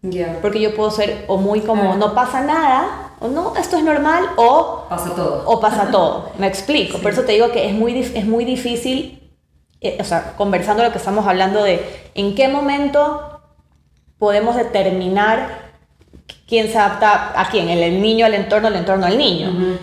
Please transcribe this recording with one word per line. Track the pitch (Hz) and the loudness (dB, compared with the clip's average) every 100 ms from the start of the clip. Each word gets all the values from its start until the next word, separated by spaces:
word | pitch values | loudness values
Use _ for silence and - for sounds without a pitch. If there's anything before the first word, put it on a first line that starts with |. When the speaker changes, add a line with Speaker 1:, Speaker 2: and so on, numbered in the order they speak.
Speaker 1:
Ya. | 185 180 175 160 | -6 -6 -6 -4
Speaker 2:
Porque | 208 208 | -4 0
yo | 214 | -2
puedo | 214 214 | 0 -2
ser | 214 208 208 - | 0 -2 -4 -4
o | 190 | -2
muy | 196 214 | 0 0
como, | 214 214 | 0 0
Speaker 1:
Claro. | 196 190 | 2 2
Speaker 2:
"No | 208 | 0
pasa | 226 247 254 | 2 0 0
nada", | 285 311 302 262 359 - - - | 0 2 2 2 0 -8 -14 -10
o | 233 | -6
"No, | 285 359 - | -4 -4 -4
esto | 349 349 | -2 0
es | |
normal", | 311 294 302 330 370 - | 2 2 2 2 0 4
o | 233 294 - - - | 6 6 2 -4 -8
Speaker 1:
Pasa | 175 175 | -6 -6
todo. | 180 180 - - | -2 -2 -2 0
Speaker 2:
o | 220 | 2
pasa | - 214 202 | 2 2 2
todo, | 202 165 - - - | 2 2 0 -8 -4
me | 196 | -4
explico. | 190 - 294 190 - | -2 -2 0 0 -2
Speaker 1:
Sí. | |
Speaker 2:
Por | 208 | -2
eso | 208 | -2
te | 233 | 2
digo | 208 233 | 4 4
que | 233 185 | 2 -2
es | |
muy | 208 233 | 0 0
dif-, | 247 - 233 | -2 -4 -4
es | |
muy | 202 226 | -2 0
difícil, | 240 254 240 240 254 262 320 - - _ _ _ _ _ | 0 -4 -4 -4 -2 -4 -6 -14 -20 _ _ _ _ _
eh, | 202 - | -8 -6
o | |
sea, | 202 165 - - | -4 -4 -4 -4
conversando | 202 190 - 208 | -2 0 0 2
lo | 233 | 2
que | 208 | 0
estamos | - 202 202 | -2 0 0
hablando | 185 190 208 | 2 2 2
de | 208 175 - - - | 2 0 -2 -12 -14
en | - 202 | -4 -4
qué | 202 269 | 2 2
momento | 277 285 285 285 294 294 294 294 294 _ _ _ _ _ _ _ _ | 2 0 0 0 2 2 -2 -10 -18 _ _ _ _ _ _ _ _
podemos | 208 208 226 240 | 2 2 2 0
determinar | 226 202 190 185 180 196 208 226 - - - _ _ _ _ - - - _ | 0 0 0 0 -2 0 2 0 -2 -12 -18 _ _ _ _ -20 -20 -20 _
quién | 226 220 | 0 2
se | 226 | 2
adapta | 202 - 214 208 - - | 0 2 4 4 0 -2
a | 190 | 0
quién, | 208 170 | 0 0
el, | 175 | 0
el | 170 185 | 0 2
niño | 214 226 226 | 2 4 4
al | |
entorno, | 202 185 208 220 | 2 0 0 2
el | 190 | -2
entorno | 175 190 180 | 0 0 2
al | 220 | 2
niño. | 277 170 185 | 2 0 -2
Speaker 1:
Ujú. | 180 185 180 | -2 -2 -4